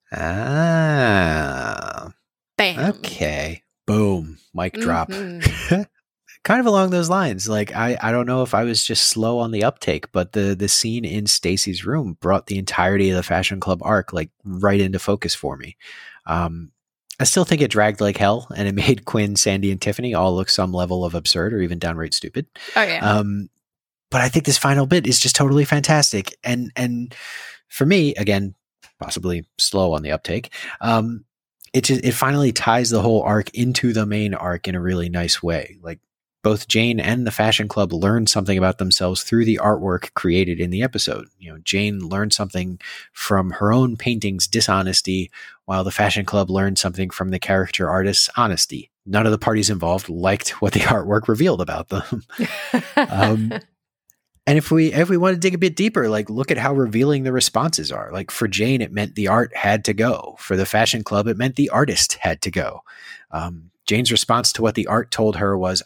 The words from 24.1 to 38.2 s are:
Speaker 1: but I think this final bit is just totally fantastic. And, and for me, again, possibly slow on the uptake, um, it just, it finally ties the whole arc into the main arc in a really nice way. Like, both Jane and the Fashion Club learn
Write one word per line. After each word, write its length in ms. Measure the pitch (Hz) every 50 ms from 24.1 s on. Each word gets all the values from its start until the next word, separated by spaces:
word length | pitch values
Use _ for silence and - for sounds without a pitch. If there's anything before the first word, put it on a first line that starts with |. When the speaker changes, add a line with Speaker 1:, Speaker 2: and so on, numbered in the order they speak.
Speaker 1:
but 100 | - 127 123
I 60 | 131
think 160 | - 165 143
this 100 | 147 135 -
final 280 | - 139 139 139 139
bit 200 | 131 175 180 -
is 120 | - 120 -
just 140 | - 131 -
totally 280 | - 143 139 139 147 143
fantastic. 680 | - 151 147 139 - 156 151 139 - - 101 95 - - - -
And, 280 | 120 123 123 123 110 -
and 380 | - 127 123 120 120 120 120 - - - - - - - - - - _ _
for 160 | - - 135
me, 300 | 151 202 196 156 143 -
again, 400 | - 104 101 101 98 101 98 95 _ _ _ _ _ - _ _ _
possibly 440 | - - - - 87 92 87 85 80 - _ -
slow 340 | - - - 98 95 87 78
on 100 | 76 76
the 100 | 76 73
uptake, 380 | 78 - - 85 - - - - - - - - -
um, 440 | - 117 117 113 110 117 117 110 - _ _ _ _ _ _ _ - - -
it 80 | 131 -
just, 200 | - 135 123 123
it 80 | 127 117
finally 400 | - - 131 143 143 143 127 117
ties 360 | 120 - 117 113 123 123 117
the 140 | 117 107 95
whole 200 | 117 113 107 -
arc 300 | - 104 107 101 - -
into 380 | 117 120 127 127 - - 120 110
the 140 | 110 107
main 260 | 104 104 107 107 104 95
arc 320 | - 82 90 87 104 - 98
in 80 | 92
a 40 | 90
really 280 | 87 92 92 87 87 87
nice 320 | 87 87 87 82 - - -
way. 340 | 85 85 76 67 - - - 85
Like, 160 | 82 82 - _ _ _ _ _ _ _ _ -
both 240 | 107 107 104 - -
Jane 320 | - 110 113 120 117 110
and 260 | - 104 113 127 123
the 60 | 110 -
Fashion 340 | - 107 110 107 - -
Club 260 | 104 - 107 101 87 87
learn 360 | 82 90 98 110 117